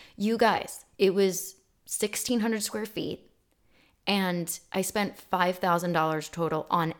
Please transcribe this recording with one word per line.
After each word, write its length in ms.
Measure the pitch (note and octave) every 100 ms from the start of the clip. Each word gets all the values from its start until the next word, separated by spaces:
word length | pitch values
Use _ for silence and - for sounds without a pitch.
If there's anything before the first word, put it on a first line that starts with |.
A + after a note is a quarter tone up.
| - -
You 200 | G#3 A3+
guys, 480 | A3+ F#3 - - - -
it 160 | G3
was 420 | F#3 G3 F3 - - _ _ -
sixteen 540 | - G#3 - - A#3+
hundred 220 | A3 G#3+
square 220 | G#3 G#3+ G#3+
feet. 340 | E3 D#3 - - _ _ _ _ _ _ _ -
And 520 | G3 F#3 F3 E3 - -
I 100 | F#3+
spent 360 | F#3 G#3+ G3 -
five 400 | - F#3 F3+ F3+
thousand 360 | F#3 E3+ F3
dollars 360 | E3 D#3+ D#3 D3+
total 380 | E3+ D#3+ D#3 -
on 240 | F3 D#3+